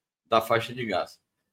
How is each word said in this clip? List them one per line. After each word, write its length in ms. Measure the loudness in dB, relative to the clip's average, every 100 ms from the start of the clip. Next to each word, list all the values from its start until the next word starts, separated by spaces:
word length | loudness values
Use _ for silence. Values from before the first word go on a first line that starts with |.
| _ _ _
da 100 | 0
faixa 340 | 2 0 0
de 120 | -6 -4
Gaza. 320 | -4 -4 -10 _ _ _